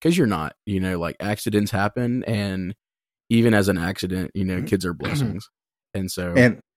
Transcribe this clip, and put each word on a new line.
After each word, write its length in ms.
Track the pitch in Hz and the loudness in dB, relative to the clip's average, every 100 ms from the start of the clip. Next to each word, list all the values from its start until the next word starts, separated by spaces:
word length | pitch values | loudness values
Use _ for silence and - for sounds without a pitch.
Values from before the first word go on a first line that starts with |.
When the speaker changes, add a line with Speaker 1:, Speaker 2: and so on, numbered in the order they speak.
Speaker 1:
'cause 160 | 160 175 | 0 4
you're 100 | 127 | 2
not, 280 | 90 78 - - | 2 -4 -8 -4
you 160 | 98 | -2
know, 180 | 92 90 | -2 -2
like, 160 | 85 - | -4 -6
accidents 500 | 101 107 - 104 101 | -6 -4 0 0 0
happen 540 | 98 101 - 120 123 - | 0 -2 -2 -2 -2 -2
and 500 | 110 101 95 92 104 _ _ _ _ - | -2 -2 -4 -6 -10 _ _ _ _ 0
even 240 | 117 117 | 4 6
as 160 | 107 98 | 4 4
an 80 | 95 | 2
accident, 540 | 85 92 92 92 90 | 0 -4 -4 -4 -4
you 100 | 98 92 | -4 -2
know, 120 | 92 | -2
Speaker 2:
Mm-hmm. 80 | - | 0
Speaker 1:
kids 200 | 98 90 | 0 -2
are 80 | |
Speaker 2:
<clears throat> 0 | |
Speaker 1:
blessings. 560 | 87 - 147 123 95 - _ _ _ _ | -6 -4 -2 -2 -4 -10 _ _ _ _
And 180 | 101 92 | -8 -6
so 220 | - 90 87 | -6 -2 4
Speaker 2:
And, 240 | 123 98 _ | 4 4 _